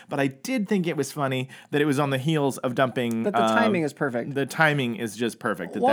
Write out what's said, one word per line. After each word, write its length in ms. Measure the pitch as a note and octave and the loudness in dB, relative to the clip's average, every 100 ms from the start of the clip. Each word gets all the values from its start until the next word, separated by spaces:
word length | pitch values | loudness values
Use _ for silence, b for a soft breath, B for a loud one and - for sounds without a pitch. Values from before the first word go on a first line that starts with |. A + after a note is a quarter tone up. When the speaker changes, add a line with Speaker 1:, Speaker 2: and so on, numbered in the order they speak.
| - | -8
Speaker 1:
But 120 | C#3+ | -2
I 80 | C#3 | 0
did 400 | C3+ - C4 G3 | -2 -4 -2 0
think 160 | G#3 E3+ | 0 0
it 100 | D3+ | -2
was 160 | C#3 | -4
funny 380 | D3+ C3+ C3 C3 B B | -2 -2 -2 -6 B B
that 100 | D3 | 0
it 40 | D3+ | 2
was 120 | C#3 | 2
on 140 | C#3+ | 2
the 80 | C3+ | 0
heels 400 | C3+ D#3+ C#3 - | 0 2 0 0
of 160 | C3 B2 | -2 2
dumping, 480 | C3 C3 A#2+ A2+ | 0 2 -2 0
Speaker 2:
But 100 | A2 | 0
the 100 | A2+ | 2
Speaker 1:
um, 140 | A2+ A2 | 2 4
Speaker 2:
timing 240 | G#3+ F#3+ | 2 2
is 120 | D3 | 0
perfect. 420 | - C#3+ A#2+ C3 C#3 | -2 -2 -2 -4 -4
Speaker 1:
the 100 | C3+ | -4
timing 500 | - D#3 C#3+ A#2+ A2 | 2 4 4 0 -4
is 180 | A#2 G2 | -6 -2
just 240 | A#2+ - | -4 -2
perfect 340 | A#2 F#2 E2+ | -4 -4 -4
that 80 | G#2+ | 0
Speaker 2:
Well, 100 | A#2+ | 2